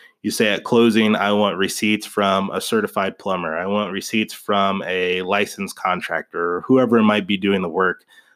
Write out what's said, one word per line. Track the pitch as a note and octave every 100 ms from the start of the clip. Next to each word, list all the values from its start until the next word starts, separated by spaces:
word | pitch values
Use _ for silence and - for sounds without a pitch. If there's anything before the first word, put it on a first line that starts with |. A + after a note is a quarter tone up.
| - _
you | G#2
say | - A2
at | G2
closing, | - A#2 A#2 A2 G#2+
"I | G#2+ G2+
want | G#2 G2+ F2
receipts | F#2 - G#2+ G#2+ -
from | - G2 F#2+ G2
a | F#2+
certified | - A2+ G#2 G#2 F#2+ -
plumber. | G2+ F#2 E2 D#2+
I | F#2+
want | G#2 G2
receipts | F#2+ - A2 A2
from | - - G2+ G2 F#2+ F2+
a | F#2 F2+ F2+
licensed | F#2 G2+ G2 - F#2+ -
contractor," | F#2 F2+ - D#2+ - E2+ F2 F2
or |
whoever | - C3 A#2+ A#2
might | G#2+ G#2+ F#2+
be | G2+
doing | G2 G2
the | F2
work. | F2 F#2 - _ - _